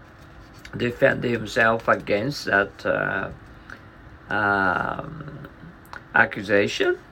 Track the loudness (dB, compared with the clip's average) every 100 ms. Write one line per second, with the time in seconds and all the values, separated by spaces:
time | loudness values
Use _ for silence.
0 | -20 -20 -20 -20 -20 -20 -12 -6 -4 2
1 | 2 2 0 -2 -2 2 4 4 2 0
2 | 2 -2 -2 -4 0 2 2 -2 -2 0
3 | 0 -2 -6 -10 -18 -20 -20 -20 -20 -20
4 | -20 -18 -6 0 2 2 2 0 -2 -6
5 | -10 -12 -14 -14 -16 -18 -20 -20 -18 -18
6 | 0 2 2 0 2 2 2 2 0 -2
7 | -6